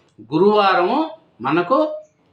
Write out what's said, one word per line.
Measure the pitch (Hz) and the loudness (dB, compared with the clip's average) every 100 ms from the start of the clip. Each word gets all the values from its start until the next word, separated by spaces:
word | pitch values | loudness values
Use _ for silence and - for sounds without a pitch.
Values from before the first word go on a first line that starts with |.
| _ - - | _ -20 -6
గురువారము | 160 208 214 196 180 180 262 320 - _ - | 0 2 4 2 2 0 -2 -4 -8 _ -10
మనకు | 123 160 175 269 311 - - _ _ | -4 -2 0 0 -2 -6 -16 _ _